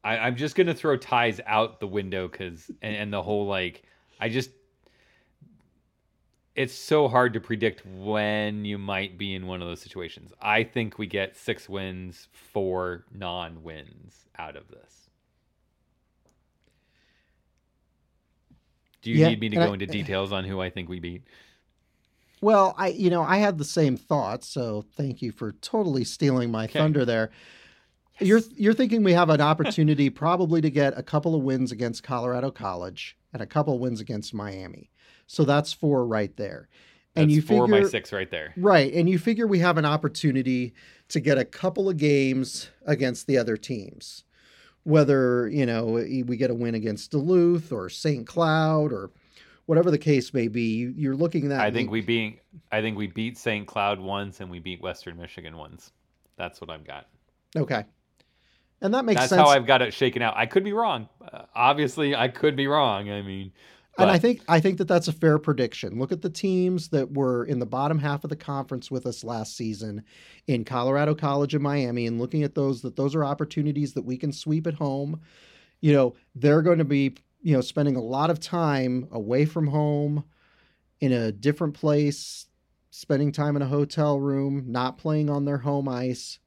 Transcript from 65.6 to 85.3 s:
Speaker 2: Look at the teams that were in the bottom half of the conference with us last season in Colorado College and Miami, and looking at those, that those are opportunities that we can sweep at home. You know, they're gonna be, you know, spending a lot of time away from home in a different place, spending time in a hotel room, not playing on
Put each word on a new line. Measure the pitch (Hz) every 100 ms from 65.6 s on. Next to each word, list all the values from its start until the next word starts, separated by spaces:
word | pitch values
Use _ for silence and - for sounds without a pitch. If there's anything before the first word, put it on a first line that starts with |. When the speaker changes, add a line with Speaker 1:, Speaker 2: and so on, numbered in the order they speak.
| 120 - 98 107
Speaker 2:
Look | 139
at | 175
the | 180
teams | 156 196 185 180 180 -
that | 151 127
were | 139 131 123
in | 120 127
the | 117
bottom | 127 143 160
half | 147 143
of | 151
the | 151
conference | - 139 131 127 -
with | 131
us | 123 117
last | 113 117 110 -
season | 113 104 110 104 - - - - -
in | 123
Colorado | 107 127 123 139 151 156
College | 151 139 143
and | 147
Miami, | 143 143 127 120 117
and | 117
looking | 123 156
at | 143
those, | 151 139 123
that | 127
those | - 139 156
are |
opportunities | 143 143 151 - 147 147 143
that | 139
we | 120 127
can | 151
sweep | 139 156 156 165
at |
home. | 151 143 139 143 160 - _ - - _ _
You | 156
know, | 143 127 - _ 131
they're | 143 151
gonna | 160 170
be, | 147 139 139 - _ _
you | 202
know, | 135
spending | 120 - 143 131
a |
lot | 113 131 160
of | 160
time | - 175 160 139 127 127 -
away | 117 104 127
from | 151 160 151
home | 147 151 147 147 147 - _ _ _ _ _ _ _
in | 139
a | 123 113
different | 101 135 147 160
place, | 143 156 147 147 143 - - - _ _ _ _
spending | - - 139 147
time | 147 147 147
in |
a | 135
hotel | 143 143 - 151 143
room, | 139 139 139 139 127
not | 120 127 127
playing | 156 151
on | 147